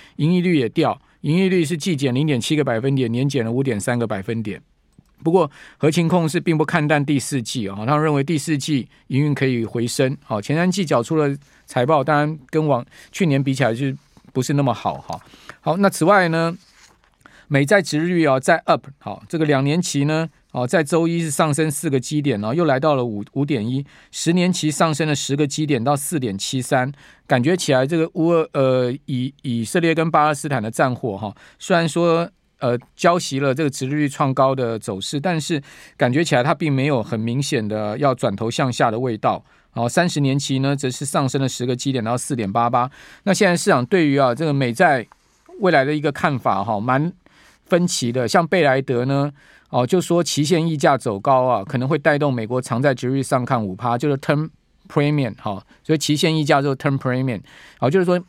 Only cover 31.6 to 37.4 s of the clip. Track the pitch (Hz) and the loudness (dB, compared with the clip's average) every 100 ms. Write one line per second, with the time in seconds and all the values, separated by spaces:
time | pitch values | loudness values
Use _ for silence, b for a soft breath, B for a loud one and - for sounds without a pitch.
31.6 | - 175 165 170 170 165 170 - _ - | -2 0 0 0 2 2 -2 -10 _ -6
32.6 | 127 120 - - 170 175 - 135 139 131 | -2 -2 -6 0 2 2 0 -2 0 0
33.6 | 151 135 131 151 143 - 139 135 135 131 | -2 -2 -4 -2 -2 0 0 2 2 2
34.6 | 120 110 - 95 - 147 180 160 143 156 | -4 -4 -6 -8 -6 -4 -2 -2 -2 -4
35.6 | B B B - 123 135 170 131 135 170 | B B B -2 0 2 2 4 4 2
36.6 | 160 135 143 131 101 113 113 127 | 0 0 2 0 -2 -4 -2 -2